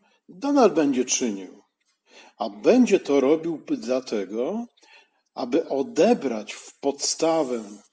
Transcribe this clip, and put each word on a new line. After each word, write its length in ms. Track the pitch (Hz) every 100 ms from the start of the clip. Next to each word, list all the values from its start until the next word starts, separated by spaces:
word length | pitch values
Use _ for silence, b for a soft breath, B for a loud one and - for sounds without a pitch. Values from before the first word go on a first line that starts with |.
| _ _ _
nadal 420 | 180 285 285 208
będzie 340 | 156 143 127 123
czynił. 580 | - 123 98 90 - _ _ _ _ B B B -
A 120 | 107
będzie 500 | 104 139 254 208 190
to 200 | - 139
robił 420 | 131 160 170 151 -
dlatego, 1000 | 131 113 127 127 110 95 113 139 220 240 _ b b b b b -
aby 340 | 123 160 -
odebrać 840 | 139 123 131 208 208 135 107 104
w 260 | - - _
podstawę, 840 | 139 139 - - 160 160 131 120 104 104 _